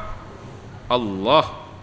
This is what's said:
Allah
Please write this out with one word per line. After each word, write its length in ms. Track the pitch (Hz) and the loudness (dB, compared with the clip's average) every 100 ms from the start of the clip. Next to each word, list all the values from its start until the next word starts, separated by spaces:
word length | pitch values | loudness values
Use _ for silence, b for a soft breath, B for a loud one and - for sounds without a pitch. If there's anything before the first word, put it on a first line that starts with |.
| - - - - - - - - - | -6 -8 -12 -14 -14 -14 -14 -10 0
Allah 540 | 123 107 95 104 151 - - - - | 2 2 0 6 6 6 -2 -14 -16